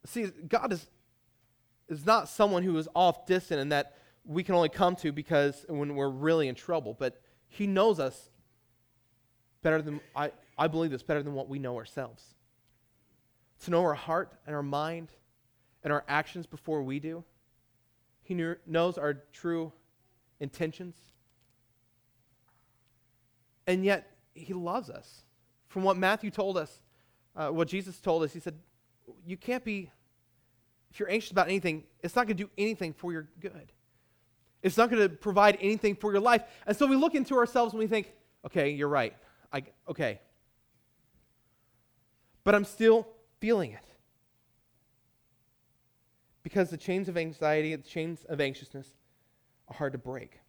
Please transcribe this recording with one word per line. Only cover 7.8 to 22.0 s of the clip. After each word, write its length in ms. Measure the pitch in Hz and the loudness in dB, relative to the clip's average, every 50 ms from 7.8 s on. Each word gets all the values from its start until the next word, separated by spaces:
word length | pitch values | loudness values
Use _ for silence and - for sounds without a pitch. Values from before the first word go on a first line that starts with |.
| 202 220 208 160 | 4 4 4 2
us 300 | 139 131 - - - _ _ _ _ _ _ _ _ _ _ _ _ _ _ _ _ _ _ _ _ _ _ _ _ _ _ _ | -2 -4 -4 -10 -20 _ _ _ _ _ _ _ _ _ _ _ _ _ _ _ _ _ _ _ _ _ _ _ _ _ _ _
better 220 | - 165 156 156 | 0 0 0 0
than, 180 | 147 151 147 147 - - _ | -2 -4 -10 -10 -12 -12 _
I, 160 | 135 147 151 - - _ _ _ | -6 -6 -6 -6 -12 _ _ _
I 120 | - 151 160 | -2 -2 0
believe 220 | 151 160 165 160 | 0 -2 -2 -2
this, 120 | 135 123 | -4 -6
better 200 | - - 156 147 | -4 -4 -4 -2
than 120 | 143 147 143 | -2 -4 -8
what 160 | 135 131 - | -8 -8 -8
we 80 | 139 139 | -8 -8
know 180 | 135 127 123 | -6 -6 -8
ourselves. 580 | 117 113 - - 143 131 117 113 _ - _ _ _ _ _ _ _ _ _ _ _ _ _ _ _ _ _ _ _ _ _ _ _ _ _ _ _ - | -8 -10 -10 -10 -10 -10 -10 -12 _ -20 _ _ _ _ _ _ _ _ _ _ _ _ _ _ _ _ _ _ _ _ _ _ _ _ _ _ _ -6
To 60 | - | 0
know 120 | 175 170 | 0 2
our 100 | 180 170 | 2 2
heart 400 | 147 147 - - 160 175 190 - - _ _ | 0 -2 -4 -2 -2 -2 -2 -4 -12 _ _
and 100 | - 151 | -8 -6
our 60 | 147 | -6
mind 480 | 143 139 143 143 151 160 165 170 165 156 - _ _ _ _ _ _ _ _ _ _ _ _ _ - | -4 -4 -4 -4 -4 -4 -6 -8 -12 -16 -20 _ _ _ _ _ _ _ _ _ _ _ _ _ -4
and 80 | 156 | -2
our 100 | 147 147 - - | -2 -2 -2 0
actions 380 | 143 151 156 - - 180 165 | -2 -2 -2 -2 -10 -14 -14
before 360 | - - 147 _ - 156 151 | -14 -16 -14 _ -4 -4 -2
we 160 | 139 131 135 147 | -2 -4 -6 -6
do. 240 | 143 160 165 170 170 _ _ _ _ _ _ _ _ _ _ _ _ _ _ _ _ _ _ _ | -6 -8 -10 -12 -14 _ _ _ _ _ _ _ _ _ _ _ _ _ _ _ _ _ _ _
He 100 | _ - | _ -6
knew, 240 | 190 175 165 165 170 - _ | -4 -2 -2 -4 -4 -8 _
knows 300 | 165 160 165 170 180 175 | -2 0 2 2 2 0
our 260 | - 147 147 147 135 - _ _ | -2 -2 -2 -2 -4 -8 _ _
true 360 | - - 175 170 165 160 156 - _ _ _ _ _ _ _ _ _ _ _ _ _ | -8 -6 -4 -4 -4 -4 -6 -10 _ _ _ _ _ _ _ _ _ _ _ _ _
intentions. 560 | 147 139 - - 170 160 160 - 185 175 170 _ _ _ _ _ _ _ _ _ _ _ _ _ _ _ _ _ _ _ _ _ | -12 -12 -6 -6 -6 -6 -6 -10 -14 -16 -16 _ _ _ _ _ _ _ _ _ _ _ _ _ _ _ _ _ _ _ _ _